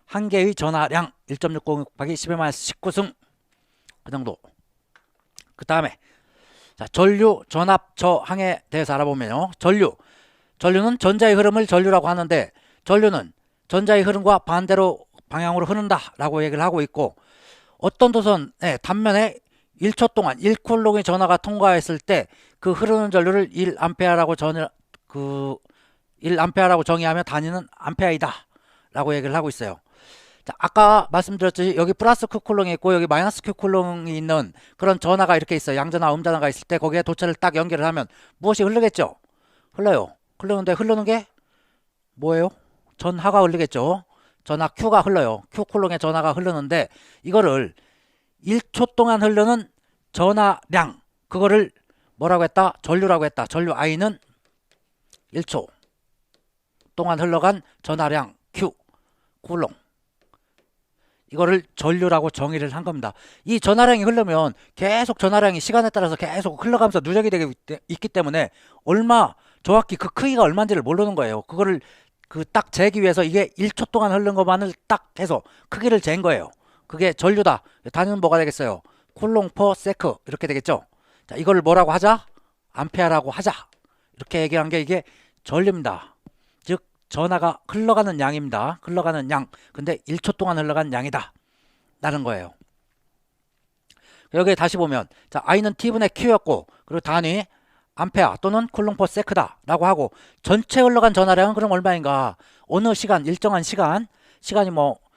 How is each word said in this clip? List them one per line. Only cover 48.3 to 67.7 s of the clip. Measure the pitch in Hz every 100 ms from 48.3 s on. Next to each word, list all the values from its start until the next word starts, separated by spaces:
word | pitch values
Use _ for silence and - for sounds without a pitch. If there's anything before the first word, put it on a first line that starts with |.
| _
일 | 170 226 -
초 | - 247
동안 | - 233 220
흐르는 | 214 208 220 233 196 _ _ _ _
전하량, | - 180 208 202 180 - 175 151 - _ _ -
그거를 | 185 196 214 196 _ _ _ _ -
뭐라고 | 165 180
했다? | 165 - 190 -
전류라고 | - 175 190 165 151
했다. | - 113
전류 | 160 170
I는 | 135 156 156 214 185 _ _ _ _ _ _ _ _ _ _ _
일 | 156
초 | 170 135 - _ _ _ _ _ _ _ _ _ _ _ _ -
동안 | 175 160
흘러간 | 175 165 180 202 - _
전하량 | - 156 151 151 127 _ _
Q | - 190 - _ _ _ _ _ _
쿨롱, | - 170 147 - _ _ _ _ _ _ _ _ _ _ _ _ _ _ _
이거를 | 147 175 185 - -
전류라고 | 151 175 180 160 156
정의를 | - 143 160 143 147
한 |
겁니다. | 175 151 113 - - _
이 | 175 226
전하량이 | - 214 247 233
흐르면 | 202 233 196 160 151 - _ -
계속 | 190 220 247 226
전하량이 | 190 208 202 170
시간에 | - 226 226
따라서 | 214 175 160
계속 | 160 175 196 151
흘러가면서 | 226 240 220 185
누적이 | 143 196 214
되기 | 185 151 123
때-, | -